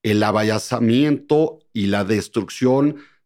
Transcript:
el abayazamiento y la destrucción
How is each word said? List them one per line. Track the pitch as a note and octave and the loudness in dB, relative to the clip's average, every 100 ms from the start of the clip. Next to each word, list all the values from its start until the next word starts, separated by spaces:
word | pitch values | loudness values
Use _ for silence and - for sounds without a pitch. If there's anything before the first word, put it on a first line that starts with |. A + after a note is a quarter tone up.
el | A2 G#2 | -2 2
abayazamiento | G#2+ G#2 G#2+ A2 - A#2+ A2+ A#2+ D3+ C#3+ - D3+ D#3 - _ | 2 2 0 -2 -4 -2 2 2 2 0 0 0 0 -4 _
y | A2+ G2 | -4 -2
la | G2+ | 0
destrucción | G2 G2+ - - F#2+ - B2+ C3 C#3+ D3 - _ | 0 -2 -2 -6 -6 -2 0 2 0 -2 -14 _